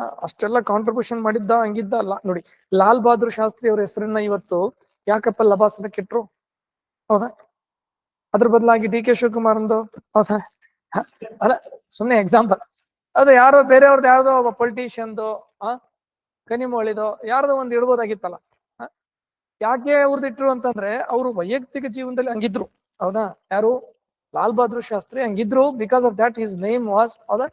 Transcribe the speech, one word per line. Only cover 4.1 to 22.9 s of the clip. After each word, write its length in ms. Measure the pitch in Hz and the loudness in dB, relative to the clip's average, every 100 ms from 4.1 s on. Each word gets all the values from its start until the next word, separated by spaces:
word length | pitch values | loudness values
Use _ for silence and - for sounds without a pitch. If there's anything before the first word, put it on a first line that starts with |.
| 214 | -4
ಇವತ್ತು 580 | 208 202 - 175 202 - _ _ - | -2 -4 -4 -4 -4 -6 _ _ -2
ಯಾಕಪ್ಪ 340 | 214 226 214 | 0 0 0
ಲಬಾಸನ 460 | 220 196 214 - 202 | 2 4 2 0 -10
ಕೆಟ್ರು? 360 | - 190 233 214 _ _ _ _ _ _ _ _ | -10 -6 -6 -8 _ _ _ _ _ _ _ _
ಹೌದಾ? 440 | 208 240 - _ _ _ _ _ _ _ _ _ | -2 -2 -10 _ _ _ _ _ _ _ _ _
ಅದ್ರ 140 | 208 233 | 2 4
ಬದಲಾಗಿ 400 | 226 233 226 214 | 4 4 2 2
ಡಿ 160 | 233 | -2
ಕೆ 120 | 233 240 | 0 0
ಶಿವಕುಮಾರ್ 420 | 240 226 226 214 | 0 0 0 0
ಅಂದು, 260 | 214 220 | 0 -2
ಹೌದಾ? 680 | 220 - _ 214 208 208 - _ _ _ _ - | -4 -14 _ 0 0 -2 -6 _ _ _ _ -8
ಹ? 40 | - _ - - | -8 _ -20 -4
ಅಲ್ಲ, 120 | 226 254 - - _ | -2 -2 -6 -20 _
ಸುಮ್ನೆ 260 | - 226 233 | -10 -2 0
ಎಕ್ಸಾಂಪಲ್. 420 | 185 220 226 190 - _ _ _ _ - | 2 2 2 -2 -6 _ _ _ _ 2
ಅದು 160 | 277 | 6
ಯಾರೋ 320 | 254 254 277 | 8 8 6
ಬೇರೆಯವ್ರದ್ದು, 440 | 269 262 277 269 254 | 6 8 8 6 6
ಯಾವ್ದೋ 320 | 254 262 262 | 4 4 2
ಒಬ್ಬ 100 | 240 | 0
ಪೊಲಿಟಿಷಿಯನ್‌ದು, 1080 | 214 240 226 247 - 226 214 220 214 - _ | -2 -4 -4 -10 -10 -10 -8 -8 -10 -14 _
ಆ, 140 | 208 247 _ _ _ _ _ _ _ | -10 -10 _ _ _ _ _ _ _
ಕನಿಮೋಳಿದು, 800 | 240 254 240 220 214 214 208 214 | -6 -4 -4 -4 -2 -4 -6 -4
ಯಾರ್ದೋ 280 | 254 285 269 | -2 0 -2
ಒಂದ್ 180 | 254 | -2
ಇಡ್ಬೋದಾಗಿತ್ತಲ್ಲ. 640 | 233 247 240 220 208 180 170 _ _ _ _ | -2 0 0 -2 -6 -8 -12 _ _ _ _
ಹ? 60 | - _ _ _ _ _ _ _ | -20 _ _ _ _ _ _ _
ಯಾಕೆ 320 | 214 254 277 | -4 -2 0
ಅವ್ರದ್ದು 340 | 294 277 277 269 | 2 2 0 -4
ಇಟ್ರು 240 | 233 269 | -4 -2
ಅಂತಂದ್ರೆ, 460 | 254 247 220 196 233 | -2 -4 -4 -6 -6
ಅವರು 360 | - 240 254 | -4 -2 -2
ವೈಯಕ್ತಿಕ 520 | 214 175 262 254 277 262 | -4 -4 -6 -6 -10 -10
ಜೀವನದಲ್ಲಿ 400 | 240 254 247 254 | -10 -8 -6 -4
ಹಂಗಿದ್ರು. 340 | 226 220 196 - _ _ | -4 -4 -4 -10 _ _